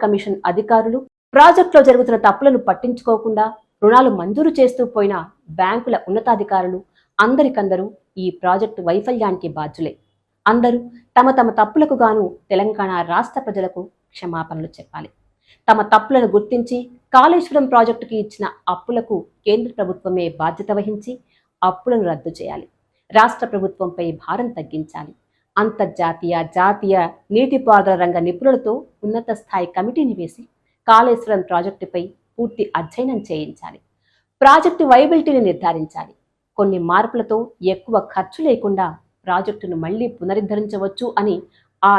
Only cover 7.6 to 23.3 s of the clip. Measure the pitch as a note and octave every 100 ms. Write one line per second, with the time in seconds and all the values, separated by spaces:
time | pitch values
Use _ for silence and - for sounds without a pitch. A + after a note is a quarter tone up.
7.6 | G3 F#3 G3+ - _ - F#3 F3 F3+ F#3+
8.6 | G#3+ G#3+ F3 F3+ G#3 B3 G#3+ F3+ E3+ D3+
9.6 | D3+ - D#3+ - _ _ _ _ - A#3
10.6 | A#3+ A#3+ - - _ - B3+ C4 A#3 A3
11.6 | G#3+ - D4+ C4+ A3+ G#3+ F#3+ - _ F#3+
12.6 | G#3 G#3 G3 F3+ E3 F3 A#3+ - C4 G3+
13.6 | F#3 F#3 F3+ _ _ - F3+ E3 E3 D#3+
14.6 | D#3+ - - D#3 - _ _ _ _ _
15.6 | - A3 G#3 G#3+ - C4+ A3+ F#3 - B3
16.6 | A#3+ B3 B3 - _ B3+ D4 F4 - D4
17.6 | C4 A#3+ A3+ A#3 - A3 G#3 - G3+ -
18.6 | - F3+ - A#3+ A#3 F#3+ - _ - G#3+
19.6 | A#3 - F#3 F3+ F#3+ F#3 E3+ E3 D#3+ E3
20.6 | G3+ G#3 G3+ G#3 A3+ B3 _ _ _ _
21.6 | F#3 F#3 - A#3+ F3+ D3+ E3 D#3+ - D3+
22.6 | - _ _ _ _ G#3+ A3+